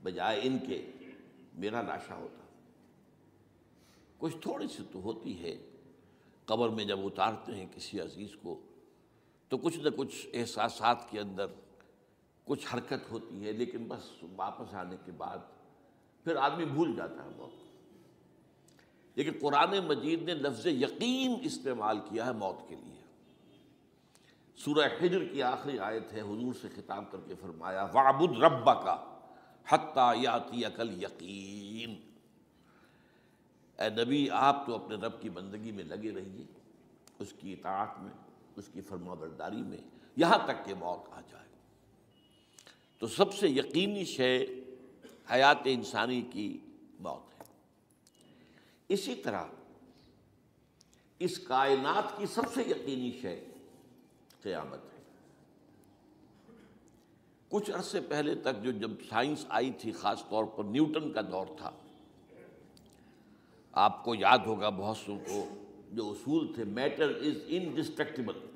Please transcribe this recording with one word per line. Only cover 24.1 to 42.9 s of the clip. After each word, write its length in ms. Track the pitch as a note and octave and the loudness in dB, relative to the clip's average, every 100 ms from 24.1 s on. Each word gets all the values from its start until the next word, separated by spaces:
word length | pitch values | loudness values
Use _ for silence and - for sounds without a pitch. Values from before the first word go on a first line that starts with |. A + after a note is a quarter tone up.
| _ - _ _ - | _ -20 _ _ -8
سورہ 320 | - D3 C#3 - | 2 6 6 6
حجر 240 | F3+ F#3 | 4 4
کی 180 | C#3+ C#3 | 0 0
آخری 360 | B2 C3 C#3+ B2+ | 0 0 -2 -2
آیت 340 | G2 A2+ G#2+ | -2 -2 -4
ہے، 80 | G#2+ | -8
حضور 340 | G2+ G#2+ B2 A#2+ | -6 -4 -4 -4
سے 80 | G#2 G2+ | -8 -12
خطاب 360 | G2 G2 G2+ | -8 -8 -8
کر 60 | F#2+ F2+ | -12 -12
کے 80 | |
فرمایا: 520 | F2+ F#2 D#2+ E2+ F#2+ G2 | -12 -10 -8 -4 -2 4
"وَاعْبُدْ 480 | C3 C3+ C#3 F3 A3 | 8 8 8 6 8
رَبَّكَ 480 | D#3+ C#3 A#2 A#2 F#2+ E2 - - - - - - - | 8 10 6 6 4 0 -2 -16 -20 -20 -20 -18 4
حَتَّى 520 | D3+ - C3+ B2 A2+ | 4 4 6 6 6
يَأْتِيَكَ 560 | B2+ A#2 - A#2+ A2 - | 2 2 -2 -4 -4 -2
الْيَقِينُ۔" 1120 | A#2 F#2 G2 - E2+ G2 G2 G#2 G2+ A2 A#2 G2 - - _ _ _ _ _ - - _ _ _ _ _ _ _ _ - | -4 -4 -8 -8 -12 -10 -10 -10 -10 -10 -10 -12 -16 -20 _ _ _ _ _ -20 -20 _ _ _ _ _ _ _ _ -4
اے 240 | A2 G#2+ | -2 2
نبی، 260 | A#2+ C#3+ C#3 | 2 4 4
آپ 360 | F#2+ C3+ C#3 A#2+ | 6 6 4 0
تو 80 | |
اپنے 200 | A2+ - | -4 -4
رب 280 | G#2 A2 - | -6 -6 -6
کی 80 | G#2+ | -10
بندگی 420 | F2 G2 G#2 A2 | -10 -10 -10 -10
میں 120 | G2+ | -10
لگے 300 | E2 F#2 G#2+ | -10 -8 -6
رہیے، 300 | F#2+ F#2+ G2 - - - - - - - - | -8 -10 -12 -16 -18 -20 -20 -20 -20 -20 -14
اس 140 | G2 - | -12 -12
کی 140 | F#2 | -12
اطاعت 480 | F#2 - F#2+ G#2+ G2 | -8 -4 -2 -2 -6
میں، 120 | F#2+ - - - - - | -14 -16 -20 -20 -20 -16
اس 120 | G2 | -14
کی 80 | - | -12
فرما 340 | F#2 F#2 F2+ | -10 -10 -8
برداری 480 | F2 D#2+ D#2+ D#2+ G#2+ | -8 -10 -8 -8 -6
میں، 160 | - - - - - - | -6 -10 -14 -20 -12 2
یہاں 220 | E3 - | 6 6
تک 200 | - B2 | 4 -4
کہ 100 | - | -6
موت 380 | F#2+ F2 F2 - | -6 -4 -6 -8
آ 80 | - | -18
جائے۔ 280 | - - - - _ _ _ _ _ _ _ _ _ - - - _ | -18 -20 -20 -20 _ _ _ _ _ _ _ _ _ -20 -20 -20 _